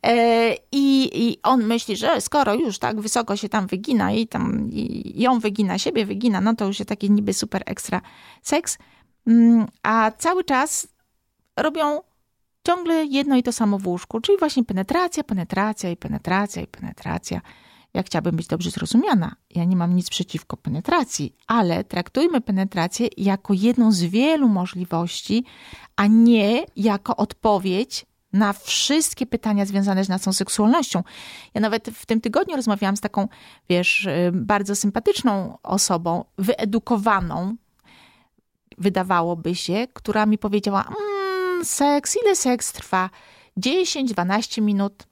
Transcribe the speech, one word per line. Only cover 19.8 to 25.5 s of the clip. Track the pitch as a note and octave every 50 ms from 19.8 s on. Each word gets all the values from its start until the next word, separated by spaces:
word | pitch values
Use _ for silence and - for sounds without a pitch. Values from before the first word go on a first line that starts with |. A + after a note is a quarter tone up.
| E3+ F3 F3+
nic | F3+ F3 -
przeciwko | - - F3+ _ - D#3+ - _ -
penetracji, | - _ - - D3+ F#3+ - F4 F4 C4 - - - D3 - _ _ _
ale | - A3+ A#3 A3 F3 E3 F3 F#3+
traktujmy | _ - F3 F3 - _ - D4+ F4 E4+ B3+
penetrację | A#3 - G3+ F#3+ F#3+ G3 - F#3 E3 F3+ - - A#3 A#3+ -
jako | - G3 G3+ F#3+ G3 _ - G3+
jedną | F#3 G3 A#3 B3 B3 A#3+ A3 A3
z | F3 F3
wielu | E3+ F3+ A3 B3+ D4+ D#4+ D#4 C#4 A#3+
możliwości, | G#3 F#3 F3+ F3+ - F3+ F3+ F3 - E3 E3+ E3+ - - - - G3+ A3+ B3 -